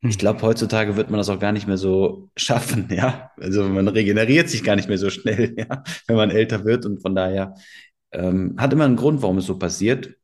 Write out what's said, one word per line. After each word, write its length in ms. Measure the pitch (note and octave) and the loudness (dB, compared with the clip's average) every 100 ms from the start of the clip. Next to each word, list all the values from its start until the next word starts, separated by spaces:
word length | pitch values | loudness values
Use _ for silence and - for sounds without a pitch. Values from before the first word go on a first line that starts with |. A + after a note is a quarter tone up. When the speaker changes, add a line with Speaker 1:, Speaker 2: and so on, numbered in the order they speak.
Speaker 1:
Ich 140 | A#2+ G2+ | -4 0
Speaker 2:
Mhm. 40 | |
Speaker 1:
glaub, 220 | G2+ A2 | 0 2
heutzutage 540 | A2 A2+ A2 A2 G#2 G2+ | 2 2 0 0 0 0
wird 140 | A2 | 0
man 80 | G#2+ | -2
das 120 | G2 | -2
auch 100 | F#2+ | -2
gar 120 | G2+ | -2
nicht 160 | G#2 G#2 | -2 -2
mehr 100 | F#2+ | -2
so 520 | F#2+ F#2+ F#2+ - - - | 2 2 2 -2 -12 -8
schaffen, 520 | - A#2 - A#2 F#2 | -2 0 0 -4 -2
<laughs> 20 | |
ja. 400 | F2+ B2 - - - | 0 0 -2 -10 -12
Also 260 | F#2+ G2 | -2 0
man 240 | G2 G2 G2 | 2 2 2
regeneriert 640 | A2 G2+ G#2 A2+ D3+ E3+ | 2 2 2 4 4 2
sich 140 | - | -2
gar 120 | - G2+ | 0 0
nicht 140 | F#2+ | 0
mehr 80 | G2 | -2
so 120 | G2 | -2
schnell, 460 | - A#2 G#2+ A#2 - | -2 -2 0 -2 -2
<laughs> 20 | |
ja, 260 | A2 C3 - E3+ - | -8 -8 -10 -10 0
wenn 80 | A2+ | 2
man 140 | G#2+ | 4
älter 360 | F2+ A2 A2 G#2 | 2 2 0 0
wird 200 | A#2+ G#2 | 0 -2
und 160 | G2 | -6
von 140 | F#2+ F#2+ | -2 -2
daher, 400 | F#2 F#2+ F#2+ - - - - _ _ | 0 -2 -4 -10 -20 -20 -20 _ _
ähm, 440 | - F#2 F#2+ F#2 F#2 | -4 -2 0 -2 -2
hat 140 | C3 | 0
immer 140 | C#3 D3 | 4 4
einen 100 | A#2 | 4
Grund, 260 | C3+ D3+ | 2 2
warum 180 | G#2+ F#2+ | 2 0
es 60 | F#2+ | -2
so 140 | F#2 | -4
passiert 560 | F2+ - G#2 C3 - - | -4 0 0 0 -4 -14